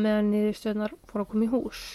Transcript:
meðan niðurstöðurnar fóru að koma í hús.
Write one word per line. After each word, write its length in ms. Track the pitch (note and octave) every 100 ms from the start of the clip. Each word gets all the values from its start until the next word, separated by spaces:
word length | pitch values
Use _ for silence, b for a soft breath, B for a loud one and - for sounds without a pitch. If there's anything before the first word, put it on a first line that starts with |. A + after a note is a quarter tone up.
meðan 300 | G#3+ G#3+ G#3
niðurstöðurnar 640 | G#3 G#3+ G#3 A3 G#3+ G#3+ - -
fóru 160 | G#3 G3
að 20 | G#3+
koma 100 | A3+
í 60 |
hús. 300 | B3 G#3+ - -